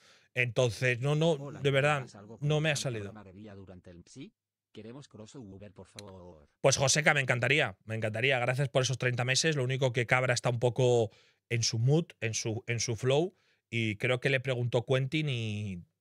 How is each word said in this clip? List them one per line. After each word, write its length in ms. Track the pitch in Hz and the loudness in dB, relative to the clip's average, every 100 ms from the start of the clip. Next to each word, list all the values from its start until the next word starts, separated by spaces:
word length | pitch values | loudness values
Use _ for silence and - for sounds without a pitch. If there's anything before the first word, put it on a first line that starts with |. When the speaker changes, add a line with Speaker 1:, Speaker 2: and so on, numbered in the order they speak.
| _ _ _ | _ _ _
Speaker 1:
Entonces, 680 | 127 120 120 123 - 127 117 | 0 0 2 2 2 0 0
no, 160 | 139 151 | 0 2
no, 160 | 165 | 2
Speaker 2:
Hola, 280 | 143 139 101 | 0 -4 -2
Speaker 1:
de 100 | 139 | 2
verdad, 240 | 135 147 147 | 2 2 0
Speaker 2:
¿tendrás 160 | 123 | -4
algo 240 | 104 107 110 | -16 -20 -6
con 100 | 147 | 0
Speaker 1:
no 120 | 151 | 2
me 100 | 156 | 2
ha 60 | 139 | 0
Speaker 2:
Fernando 220 | 139 117 | -4 -6
Speaker 1:
salido. 140 | 98 | -8
Speaker 2:
Maravilla 420 | 107 95 92 107 | -12 -18 -18 -16
durante 360 | 101 95 92 92 | -16 -18 -18 -20
el 140 | 87 - | -20 -20
sí? 260 | 127 190 _ _ _ _ | -20 -20 _ _ _ _
Queremos 360 | 113 107 135 131 | -18 -16 -18 -18
crossover, 640 | 104 110 147 104 95 101 | -20 -18 -18 -16 -16 -18
por 140 | 95 95 | -18 -20
favor. 600 | - 101 95 90 80 71 _ | -18 -18 -18 -18 -20 -20 _
Speaker 1:
Pues, 160 | 139 127 | 4 6
Joseca, 360 | 135 156 156 | 4 4 4
me 80 | 147 | 4
encantaría, 560 | 127 120 123 151 123 - | 2 0 2 2 2 -4
me 120 | 107 110 | -8 -4
encantaría. 420 | 110 110 131 127 | -2 0 2 2
Gracias 300 | 123 127 139 | 2 0 0
por 140 | 135 | 2
esos 160 | 127 131 | 0 0
treinta 260 | 127 123 | 0 0
meses. 320 | 123 131 165 147 | 0 2 2 0
Lo 80 | |
único 280 | 127 131 135 | -2 0 0
que 140 | 123 117 | 0 2
Cabra 260 | 127 127 | 2 2
está 180 | 120 123 | 0 0
un 100 | 120 | 0
poco 500 | 123 117 123 120 107 - _ _ _ | 0 4 4 4 2 -4 _ _ _
en 160 | 117 | -2
su 160 | 113 113 | 0 0
mood, 260 | 127 156 175 - | 2 2 0 -6
en 120 | 113 | -6
su, 300 | 110 117 110 - | -4 -4 -6 -4
en 100 | 117 | -4
su 160 | - | -4
flow, 420 | 113 127 139 180 - _ _ _ | -2 2 2 0 -6 _ _ _
y 260 | 117 110 101 | -2 -2 -2
creo 240 | 123 123 | -2 0
que 100 | 139 | 0
le 80 | 135 | 0
preguntó 480 | 135 120 123 127 120 | -2 -2 0 0 2
Quentin 420 | 131 135 156 151 | 0 0 -2 -2
y 540 | 120 113 104 104 90 - _ | -4 -4 -6 -6 -8 -12 _